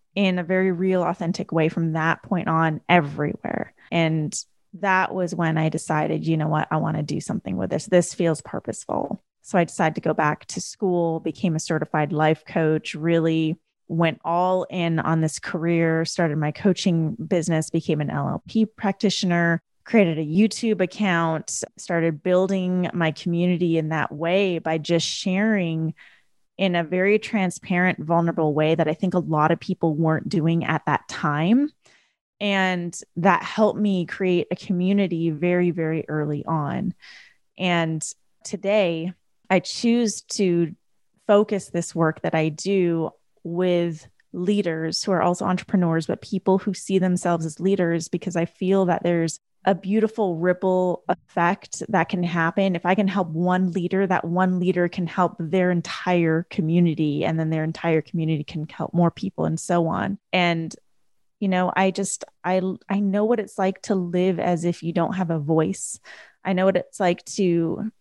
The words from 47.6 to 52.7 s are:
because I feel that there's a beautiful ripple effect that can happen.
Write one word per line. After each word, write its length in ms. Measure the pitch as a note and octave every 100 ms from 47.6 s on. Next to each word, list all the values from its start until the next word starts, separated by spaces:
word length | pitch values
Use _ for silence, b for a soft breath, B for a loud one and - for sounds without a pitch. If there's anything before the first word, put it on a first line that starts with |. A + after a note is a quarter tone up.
| F#3 G3 E3+ E3+ E3
because 260 | F3+ F#3 F3
I 100 | E3+
feel 400 | - F#3 G3 F#3
that 160 | E3
there's 380 | F3 E3+ E3 - _ _ -
a 100 | F#3+
beautiful 600 | F#3+ G#3+ G#3+ A#3 G3 E3
ripple 640 | F3+ F3+ F#3+ F#3 F3+ E3+ -
effect 760 | E3+ _ - F3 G3+ - - -
that 180 | F#3 D#3+
can 160 | F3+
happen. 520 | F3 E3+ E3 G3+ G3